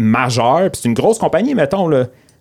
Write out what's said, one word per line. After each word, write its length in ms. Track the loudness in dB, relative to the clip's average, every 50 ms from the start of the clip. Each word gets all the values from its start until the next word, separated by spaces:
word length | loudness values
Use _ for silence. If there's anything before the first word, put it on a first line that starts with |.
majeur, 640 | 0 0 2 2 0 0 0 0 2 2 2 2
puis 180 | 0 -2 -4 -4
c'est 60 | -4 -2
une 60 | -2
grosse 240 | 0 0 0 0 0
compagnie, 340 | -2 -2 0 0 0 0 0
mettons, 320 | 0 0 0 0 -2 0
là. 200 | 0 0 0 0 -2 -8 _ _ _ _ _